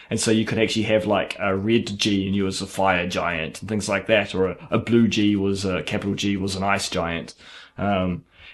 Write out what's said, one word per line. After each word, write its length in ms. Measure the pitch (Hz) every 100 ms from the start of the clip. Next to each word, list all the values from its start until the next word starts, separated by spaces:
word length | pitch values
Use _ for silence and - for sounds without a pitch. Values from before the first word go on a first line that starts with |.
| -
and 100 | 110
so 100 | 117
you 120 | 110
could 160 | 110 104
actually 240 | 110 113
have, 220 | 107 110 104
like, 300 | 98 - -
a 160 | 101 95
red 420 | 104 113 - 101
G, 280 | 110 101 95
and 80 | 98
you 80 |
was 180 | 95 95
a 60 | 95
fire 400 | - 95 90 90
giant, 540 | 90 87 85 80 -
and 80 | 98
things 180 | 107 95
like 200 | 98 95
that, 280 | 107 95 92
or 120 | 92
a, 160 | 85 -
a 60 | 113
blue 280 | - 117 110
G 280 | 110 104 101
was, 280 | 98 98
a 180 | 98 90
capital 320 | - 104 101 101
G 200 | 101 98
was 200 | 95 95
an 80 |
ice 260 | 98 98 -
giant. 460 | 92 85 82 76 - - - - -
Um, 480 | 98 98 92 87 - - -